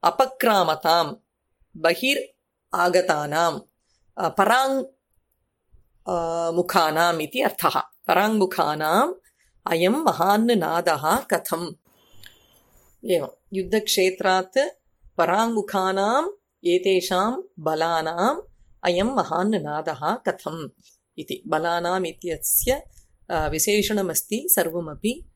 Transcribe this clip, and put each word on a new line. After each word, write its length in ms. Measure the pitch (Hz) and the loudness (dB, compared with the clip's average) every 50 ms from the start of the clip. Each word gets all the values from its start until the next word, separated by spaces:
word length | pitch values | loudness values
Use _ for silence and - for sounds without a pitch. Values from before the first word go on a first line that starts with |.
| - | 2
अपक्रामतां 1120 | 165 170 - 269 262 - - - 233 214 196 180 160 156 151 - 165 165 170 165 147 - - _ _ _ _ _ _ _ _ _ _ _ | 0 2 2 0 0 0 -2 0 2 4 4 2 2 0 0 2 2 4 4 2 0 -4 -12 _ _ _ _ _ _ _ _ _ _ _
बहिर् 1000 | 165 156 165 175 175 - 262 277 - - - _ _ _ _ _ _ _ _ - | -2 0 0 0 2 0 0 0 -2 -2 -8 _ _ _ _ _ _ _ _ -2
आगतानां, 840 | 175 175 180 180 185 180 180 165 151 147 147 147 156 170 170 147 147 - _ _ _ _ _ _ _ _ _ _ - | 0 2 4 4 2 2 2 0 -2 -2 -2 0 0 2 0 0 -4 -10 _ _ _ _ _ _ _ _ _ _ -4
अ, 100 | 190 165 | -4 -4
पराङ्-, 560 | - - 196 208 226 254 269 269 269 269 254 269 _ _ _ _ _ _ _ _ _ _ _ _ _ _ _ _ _ - _ _ _ _ _ - | 2 2 2 4 4 4 2 2 0 -2 -4 -6 _ _ _ _ _ _ _ _ _ _ _ _ _ _ _ _ _ -20 _ _ _ _ _ -6
अ, 420 | 180 175 170 165 165 170 170 165 165 | -4 -4 -2 -2 -2 -2 -2 -2 0
मुखानाम् 680 | 175 175 175 - 196 165 156 156 160 170 175 170 160 151 | -2 -2 0 2 2 2 2 2 2 2 2 0 -2 -4
इति 180 | 151 - - | -6 -4 -2
अर्थः। 400 | - - - - - - - 135 | -2 -2 -2 0 0 0 0 0
पराङ्मुखानाम् 1300 | - - _ _ _ - - 175 202 214 220 214 196 185 - - 170 147 151 151 156 156 165 202 254 339 370 - _ _ _ _ _ _ _ _ _ | -6 -6 _ _ _ 0 2 2 4 2 2 2 2 0 2 0 0 0 0 -2 0 2 2 2 2 2 -2 -8 _ _ _ _ _ _ _ _ _
अयं 220 | - 170 165 175 180 | -2 0 2 2 2
महान् 640 | 226 294 330 262 170 - 165 190 202 214 226 240 | 2 2 2 0 0 2 2 2 4 2 4 2
नादः 680 | 240 208 165 160 160 170 175 175 160 143 139 156 170 | 2 2 2 0 -2 0 0 0 0 0 2 0 0
कथम्? 580 | 254 269 - - 165 - - - 165 175 165 - _ _ _ _ _ _ _ _ - - - _ _ _ _ _ _ _ _ _ _ _ _ _ _ - | 0 0 0 -2 -2 -2 -2 -6 -6 -6 -8 -12 _ _ _ _ _ _ _ _ -20 -20 -20 _ _ _ _ _ _ _ _ _ _ _ _ _ _ -4
एवं, 220 | 233 185 170 143 - - _ _ _ - | -2 0 0 -2 -4 -12 _ _ _ -6
युद्धक्षेत्रात् 1040 | 190 190 180 - 220 214 - - - 185 190 185 - - 196 185 185 185 185 - 269 277 359 - _ _ _ _ _ _ - _ - | -6 -4 0 0 -2 0 0 0 2 2 0 0 0 0 2 2 2 0 0 0 0 0 0 -2 _ _ _ _ _ _ -20 _ 0
पराङ्मुखानाम् 1120 | 170 165 175 202 226 233 233 220 202 208 - 202 185 190 190 196 196 208 233 269 320 370 403 _ _ _ _ _ - | 2 2 4 2 2 2 0 -2 -4 -2 -2 0 0 0 0 0 0 2 2 0 0 -2 -6 _ _ _ _ _ -2
एतेषां 760 | 175 175 180 185 196 190 180 175 - 190 180 190 220 247 330 381 - _ - | 2 2 2 2 2 2 2 0 0 0 0 0 0 -2 -4 -8 -12 _ -6
बलानाम् 840 | 156 156 156 156 160 165 170 160 160 160 165 170 185 226 294 339 - - - _ - _ _ _ - | -4 -2 0 0 0 0 0 0 0 -2 -2 0 0 0 0 -2 -6 -14 -20 _ -20 _ _ _ -2
अयं 180 | 180 175 175 196 | 0 2 2 0
महान् 520 | 233 269 247 170 - 160 170 185 208 220 | 0 0 0 -2 0 0 -2 0 0 0
नादः 600 | 196 151 147 147 151 156 165 156 - 147 156 202 | -2 -2 -4 -6 -6 -4 -6 -6 -4 -2 -2 -2
कथम् 540 | 254 _ - 175 - - - 160 165 156 - _ _ _ _ _ _ _ _ _ - | -2 _ -6 -6 -4 -6 -10 -10 -10 -12 -12 _ _ _ _ _ _ _ _ _ -16
इति। 240 | 151 - - - - | -10 -10 -10 -12 -6
बलानाम् 600 | 220 151 156 160 170 170 175 170 175 180 190 185 | -4 -4 -2 0 -2 -2 -2 -2 -2 -2 -2 -2
इत्यस्य, 760 | 165 165 - - 180 160 151 - - - - - - 254 285 - - _ - - _ _ _ _ _ | -4 -8 -10 -8 -8 -8 -6 -4 -2 -2 -2 0 0 -2 -2 -4 -14 _ -20 -20 _ _ _ _ _
अ, 180 | 180 160 156 151 | -4 -2 -2 -2
विशेषणमस्ति 1000 | 147 156 156 - 208 208 202 - 220 208 196 180 160 - - - 208 226 285 359 | -2 -2 0 2 2 2 2 2 0 -2 -2 -2 -2 -4 -4 -4 -6 -6 0 0
सर्वमपि 800 | - - 175 165 160 175 170 156 151 135 - 214 247 320 - - _ | 0 0 0 -2 -2 -6 -8 -8 -12 -6 -4 -6 -6 -6 -10 -20 _